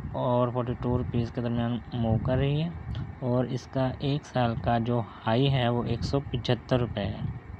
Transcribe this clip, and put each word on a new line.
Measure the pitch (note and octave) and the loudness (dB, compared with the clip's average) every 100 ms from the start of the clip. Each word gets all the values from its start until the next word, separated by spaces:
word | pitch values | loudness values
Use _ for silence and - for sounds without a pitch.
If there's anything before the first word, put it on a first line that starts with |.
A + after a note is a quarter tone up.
| - C3 | -8 -2
और | C3 B2 A#2+ | 2 4 4
फ़ोर्टी | B2 B2 | 2 -2
टू | A#2 B2 B2 | -2 0 0
रुपीज़ | B2 A#2+ A#2 | 2 0 0
के | B2 | -2
दरमियान | A#2 A#2+ A#2 A#2+ - | -2 0 0 -2 -4
मूव | A#2+ A2+ A2 | -2 2 2
कर | B2 C3 | 2 2
रही | C#3 D3 | 2 0
है | E3 - - - - - | -2 -6 -8 -8 -8 -6
और | B2+ B2 A#2+ | 0 0 0
इसका | B2+ - C3+ C3 - | -2 -4 0 0 0
एक | C#3+ D3 - | -2 -2 -2
साल | B2+ A#2+ A2+ | 0 2 2
का | A#2+ A#2 | 2 2
जो | A2+ A#2+ F#2+ - | 2 0 -2 -4
हाई | A2+ A#2 C#3 | 2 4 4
है | C3+ A#2+ | 4 2
वो | A#2+ B2 | 2 0
एक | A#2+ | -2
सौ | - C#3 - | 0 -2 -2
पचहत्तर | B2+ A#2+ B2 - B2+ | -2 0 0 2 2
रुपये | A#2 G#2+ | 2 -2
है, | G2 - - - - | -2 -2 -6 -8 -12